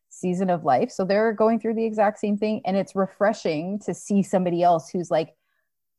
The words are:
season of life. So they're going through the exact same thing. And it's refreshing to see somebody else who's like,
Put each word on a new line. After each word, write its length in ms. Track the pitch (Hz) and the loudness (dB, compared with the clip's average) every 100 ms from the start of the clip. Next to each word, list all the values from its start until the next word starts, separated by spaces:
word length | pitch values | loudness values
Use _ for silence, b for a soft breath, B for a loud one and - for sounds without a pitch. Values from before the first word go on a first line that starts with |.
| _ | _
season 400 | - 185 180 190 | -6 -4 0 0
of 160 | 175 | 0
life. 260 | 151 127 254 | 2 2 0
So 140 | - | -2
they're 280 | 190 196 226 | 0 2 2
going 280 | 214 220 226 | 2 2 2
through 140 | 220 | -2
the 100 | 220 | -2
exact 340 | 226 214 208 208 | -2 0 0 0
same 180 | 208 208 | -2 -2
thing. 240 | 214 220 | -2 -2
And 120 | - 196 | -2 -2
it's 180 | 185 190 | -2 -2
refreshing 840 | 190 - 208 226 190 151 175 202 | -4 0 0 0 -2 -2 -4 -6
to 120 | 202 | -6
see 300 | 170 - 202 | -8 -2 0
somebody 400 | 190 190 180 170 | 2 0 0 2
else 260 | 175 165 - | 4 2 0
who's 220 | 185 165 | -6 -2
like, 240 | 160 160 _ _ _ _ _ _ | -2 -2 _ _ _ _ _ _